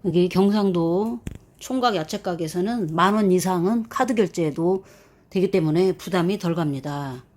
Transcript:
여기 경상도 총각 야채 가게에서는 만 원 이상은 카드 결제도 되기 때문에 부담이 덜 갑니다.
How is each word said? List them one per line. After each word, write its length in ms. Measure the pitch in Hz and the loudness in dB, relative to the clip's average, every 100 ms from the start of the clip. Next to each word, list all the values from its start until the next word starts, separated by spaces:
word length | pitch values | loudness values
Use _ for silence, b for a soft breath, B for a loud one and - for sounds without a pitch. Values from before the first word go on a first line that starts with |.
| 190 | 0
여기 240 | 165 180 | 2 2
경상도 920 | 180 196 214 196 175 165 180 220 240 - - - _ | 4 2 4 2 2 0 0 -2 -6 -12 -16 -20 _
총각 380 | - 262 247 190 | -6 -2 0 0
야채 260 | 156 202 | -4 -6
가게에서는 680 | 190 170 160 175 196 240 165 | -6 -6 -4 -2 -2 -2 -4
만 220 | 160 185 214 | 2 2 4
원 160 | 202 | 4
이상은 580 | 180 170 185 180 233 220 | 4 2 0 0 0 -2
카드 240 | - 254 | -2 0
결제도 720 | 233 185 - 160 143 170 190 B B B B B | 2 0 0 -2 0 0 0 B B B B B
되기 200 | 190 185 | -2 0
때문에 420 | 190 160 160 185 | 2 2 2 2
부담이 440 | - - 180 170 208 | 0 -4 -2 0 -2
덜 160 | 175 | -2
갑니다. 680 | 170 156 139 143 143 139 131 - | -2 -2 -4 -6 -8 -8 -10 -16